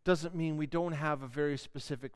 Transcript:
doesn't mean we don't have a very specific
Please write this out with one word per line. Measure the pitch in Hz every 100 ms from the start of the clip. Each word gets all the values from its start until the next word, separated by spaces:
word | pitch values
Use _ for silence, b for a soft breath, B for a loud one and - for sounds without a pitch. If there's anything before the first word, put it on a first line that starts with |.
doesn't | - 175 165
mean | 170 165 156
we | 151
don't | 170 175
have | 151 156 147
a | 131
very | 131 147 139
specific | - 143 - 139 131